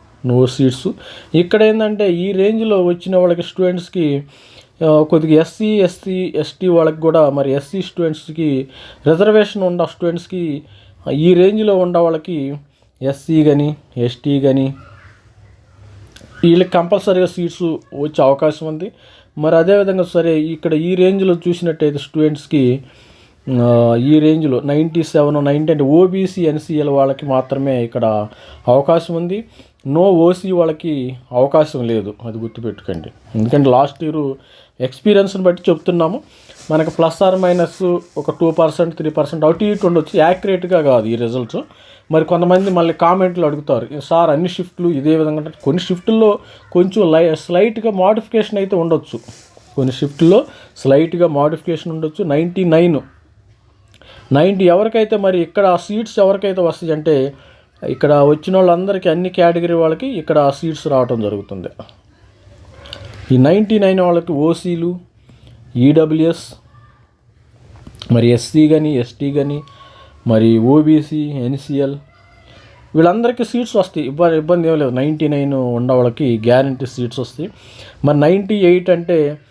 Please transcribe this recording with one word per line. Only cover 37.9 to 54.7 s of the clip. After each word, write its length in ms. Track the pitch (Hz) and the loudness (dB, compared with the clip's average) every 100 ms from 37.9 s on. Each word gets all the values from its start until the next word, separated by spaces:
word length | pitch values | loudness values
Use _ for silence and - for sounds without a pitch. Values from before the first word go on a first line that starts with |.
| 175 - - | -4 -6 -8
ఒక 120 | 147 | -6
టూ 200 | 147 165 | -2 0
పర్సెంట్, 460 | 160 160 156 170 160 | 2 0 0 -4 -4
త్రీ 140 | 156 | -4
పర్సెంట్ 340 | 151 143 165 | -4 -4 0
అటు 200 | 156 165 | 0 0
ఇటు 220 | 208 202 202 | -2 -2 0
ఉండొచ్చు, 320 | 170 156 196 | 0 0 2
యాక్యురేట్గా 640 | 160 185 202 185 180 175 | 2 0 -2 -4 0 0
కాదు 240 | 147 123 110 | 2 2 0
ఈ 100 | 117 | -4
రిజల్ట్స్. 400 | 117 127 120 185 311 _ - - - | -4 -6 -6 -8 -12 _ -20 -20 -4
మరి 120 | 156 | -2
కొంతమంది 460 | 156 170 175 185 196 | 0 0 2 2 2
మళ్ళీ 220 | 180 165 | 0 0
కామెంట్లు 540 | 160 170 185 185 180 156 | 0 0 2 0 0 -2
అడుగుతారు, 540 | 147 147 127 113 147 | -2 -2 -4 -4 -10
"సార్ 300 | 135 165 170 | -2 0 2
అన్ని 180 | 147 175 | 0 -2
షిఫ్ట్లు 400 | 175 180 - 175 | -6 -10 -6 -4
ఇదే 280 | 151 143 160 | -2 0 0
విధంగా 220 | 156 151 | 0 -4
అంటే," 120 | 156 - | -8 -8
కొన్ని 180 | - 165 | -4 -4
షిఫ్ట్ల్లో 560 | - 180 - 220 220 202 - - - | -4 -6 -2 2 2 0 -6 -20 -4
కొంచెం 400 | 180 185 220 180 | 0 0 0 2
లై-, 220 | 160 170 | 4 2
స్లైట్గా 560 | 156 - 175 220 220 226 | 0 -2 -2 -2 -4 -4
మోడిఫికేషన్ 680 | 196 185 220 220 226 214 202 | 0 0 0 -2 -4 -2 -4
అయితే 180 | 196 196 | -2 -2
ఉండొచ్చు, 440 | 165 160 - 117 - - - _ _ - | 0 -2 -4 -14 -16 -20 -20 _ _ -4
కొన్ని 160 | 131 | -4
షిఫ్ట్ల్లో 520 | 127 143 - 165 202 311 - - - | -4 -6 0 4 4 2 -8 -20 -6
స్లైట్గా 500 | 135 139 165 170 170 | 2 2 2 0 0
మోడిఫికేషన్ 640 | 143 147 160 - 160 175 | 2 -2 -2 -6 -8 -8
ఉండొచ్చు. 320 | 160 156 156 | -8 -8 -6
నైంటీ 400 | 180 143 170 180 | -2 -2 -2 -2
నైన్, 340 | 180 160 175 147 - _ _ _ _ _ _ _ _ _ - - - | 0 2 2 0 -6 _ _ _ _ _ _ _ _ _ -20 -20 -2
నైంటీ 320 | 135 175 196 | 2 2 2
ఎవరికైతే 520 | 185 | 4